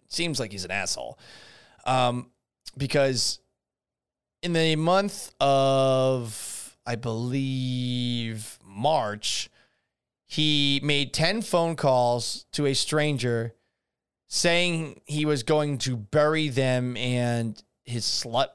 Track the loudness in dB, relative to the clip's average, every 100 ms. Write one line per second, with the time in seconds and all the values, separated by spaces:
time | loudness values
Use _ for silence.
0 | -10 -6 -4 -4 -6 -8 -6 -4 -4 -6
1 | -10 -16 -20 -20 -20 -20 -20 _ -2 2
2 | 2 -2 -8 _ _ _ -14 -8 -2 2
3 | 2 2 -2 -4 _ _ _ _ _ _
4 | _ _ _ _ -2 2 2 2 4 2
5 | 2 -4 -10 0 4 4 4 4 4 4
6 | 2 0 -4 -8 -12 -12 -16 _ -8 -6
7 | -4 -4 -2 -2 -2 -4 -4 -2 -2 -2
8 | -2 -2 -4 -8 -12 -16 -14 -2 0 0
9 | -2 -4 -4 -4 -6 _ _ _ _ _
10 | _ _ -8 0 2 4 2 2 2 0
11 | 0 0 0 0 0 0 0 2 2 4
12 | 2 0 -4 -8 -8 -2 0 0 0 0
13 | 0 0 0 -2 -4 -10 _ _ _ _
14 | _ _ -8 0 4 4 2 0 -4 -10
15 | -6 0 0 0 2 2 2 -2 -4 -4
16 | -2 2 2 2 0 0 2 2 0 -2
17 | -2 0 0 0 -4 -8 -16 _ -10 -6
18 | -2 -4 -2 -2 -2